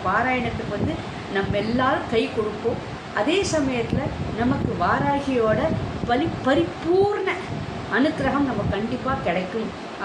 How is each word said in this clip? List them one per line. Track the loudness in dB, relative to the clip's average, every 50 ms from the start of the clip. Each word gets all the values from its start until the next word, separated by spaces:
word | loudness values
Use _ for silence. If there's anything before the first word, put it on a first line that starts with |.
| 0
பாராயணத்துக்கு | 0 2 2 2 2 0 0 0 -2 -2 -4 -4 -4
வந்து | -4 -2 -2 -2 -2 -4 -6 -8 -8 -10 -8 -4 -2
நம்ம | -2 0 0 0 0
எல்லாரும் | 0 0 2 2 2 2 2 0 0 0
கை | 0 0 0 0 0
கொடுப்போம். | -2 -2 -2 -2 -2 -2 -2 -2 -2 -4 -8 -10 -10 -10 -6 -2
அதே | -2 0 2 2 2 2 2
சமயத்துல | 0 0 0 0 0 0 -2 -2 -2 -2 -2 -2 -4 -4 -6 -4 -2 0
நமக்கு | 0 2 2 2 0 0 0 2 2
வாராகியோட | 2 2 2 2 2 2 2 0 0 2 2 4 4 4 4 2 2 0 0 -2 -4 -4 -4 0 2
பலி-, | 2 2 2 0 -2 0 2
பரிபூர்ண | 2 4 4 2 0 -2 -2 0 4 4 6 6 4 2 0 0 -2 -2 -4 -6 -6 -6 -6 -6 -6 -8 -8 -4 0 2 2
அனுக்கிரகம் | 2 2 2 0 0 0 2 2 2 0
நம்ம | 0 0 0 0
கண்டிப்பா | 0 0 -2 -2 -4 -2 -2 -2 -2 0 0
கிடைக்கும் | 0 0 0 -2 -2 -4 -4 -4 -4 -6 -8 -10 -10 -8 -6